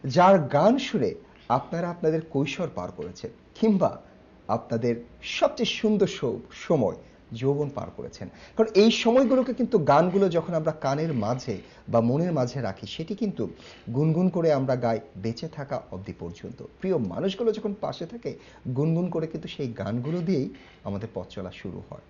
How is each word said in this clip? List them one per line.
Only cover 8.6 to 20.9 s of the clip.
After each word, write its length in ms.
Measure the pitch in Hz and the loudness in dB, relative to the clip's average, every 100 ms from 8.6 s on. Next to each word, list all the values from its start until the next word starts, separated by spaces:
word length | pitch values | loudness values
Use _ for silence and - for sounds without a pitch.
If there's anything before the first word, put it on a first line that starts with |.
| 220 185 | 4 8
এই 160 | 220 | 6
সময়গুলোকে 640 | 226 233 247 262 262 254 | 6 4 6 6 4 2
কিন্তু 260 | 240 240 214 | -2 2 2
গানগুলো 500 | 139 143 175 190 196 | 6 6 6 4 4
যখন 240 | 165 160 | 2 0
আমরা 180 | 165 156 | -2 -2
কানের 420 | 156 135 143 165 | -2 -2 0 0
মাঝে 440 | 131 104 131 - 98 - - - | 0 0 -2 -4 -8 -10 -18 0
বা 120 | 117 | 2
মনের 300 | 117 139 180 | 4 2 0
মাঝে 300 | 156 123 139 | 0 -2 -2
রাখি, 260 | 107 98 104 | -6 -6 -12
সেটি 280 | - 165 202 | -10 -8 -4
কিন্তু 320 | 214 170 104 - - - - | -4 -4 -6 -8 -20 -16 -6
গুনগুন 400 | 120 156 160 185 | 0 2 2 2
করে 240 | 175 165 | 2 4
আমরা 220 | 143 131 127 | 4 2 0
গাই 240 | 120 113 - - | 0 -2 -4 -8
বেঁচে 300 | 110 117 160 | -6 -6 -10
থাকা 340 | - 135 127 - | -12 -8 -8 -8
অবধি 220 | 95 95 90 | -12 -12 -10
পর্যন্ত। 440 | 85 85 - - - - | -12 -12 -14 -16 -18 -8
প্রিয় 180 | 190 165 | -2 0
মানুষগুলো 540 | 101 - 185 185 233 | -2 -2 -4 0 -2
যখন 220 | 220 214 202 | -2 -6 -4
পাশে 240 | 147 143 165 | -6 -6 -10
থাকে, 280 | 233 - - - - 127 | -10 -12 -14 -18 -14 -6
গুনগুন 420 | 127 156 165 180 | -2 0 0 0
করে 180 | 170 160 | -4 -4
কিন্তু 200 | 160 139 | -8 -10
সেই 200 | - 135 | -8 -8
গানগুলো 540 | 110 98 120 123 175 | -6 -4 -4 -4 -4
দিয়েই 280 | 165 160 139 - - - | 0 0 -2 -8 -20 -14
আমাদের 260 | - | -8